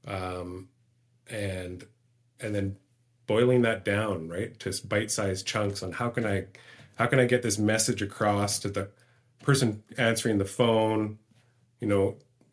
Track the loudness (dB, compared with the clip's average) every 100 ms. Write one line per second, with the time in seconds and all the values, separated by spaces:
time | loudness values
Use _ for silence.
0 | -8 -8 -6 -8 -10 -12 -16 _ _ _
1 | _ _ _ -8 -6 -6 -8 -12 -16 _
2 | _ _ _ _ -6 -4 -4 -6 _ _
3 | _ _ 0 4 6 6 4 2 0 0
4 | 0 -2 -4 -6 -6 -6 -6 -6 -2 -2
5 | -2 -2 -2 -2 -4 -2 -2 -4 -8 -4
6 | -4 -2 -2 -2 -4 -16 -20 -20 -20 -2
7 | 2 4 4 4 2 0 2 2 0 -2
8 | -6 0 0 2 0 -2 -4 -6 -8 _
9 | _ _ _ _ 2 4 4 -2 -10 -2
10 | 0 2 2 0 0 0 2 4 2 0
11 | -2 -6 _ _ _ _ _ _ 0 2
12 | 2 -2 _ _ _